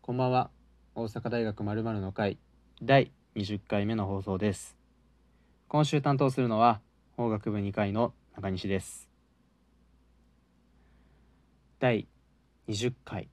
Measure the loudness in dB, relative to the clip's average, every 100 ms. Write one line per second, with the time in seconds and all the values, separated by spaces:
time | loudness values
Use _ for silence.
0 | -6 -2 2 2 0 _ _ _ _ -8
1 | -6 -6 -4 -2 -2 -2 -4 -2 -2 -4
2 | -6 -2 -2 -2 _ _ _ _ 4 6
3 | 6 _ _ -6 -4 -6 -2 -2 0 0
4 | -2 -4 -2 0 0 -2 -10 _ _ _
5 | _ _ _ _ _ _ _ 2 2 2
6 | 2 2 2 2 0 6 4 4 _ _
7 | _ -4 -2 0 -2 -2 -2 -2 -2 0
8 | -2 -4 _ -8 -6 -4 -2 -2 -4 -16
9 | -20 _ _ _ _ _ _ _ _ _
10 | _ _ _ _ _ _ _ _ _ _
11 | _ _ _ _ _ _ _ _ 2 2
12 | -2 _ _ _ _ _ -8 -2 -2 -4
13 | -12 -12 -12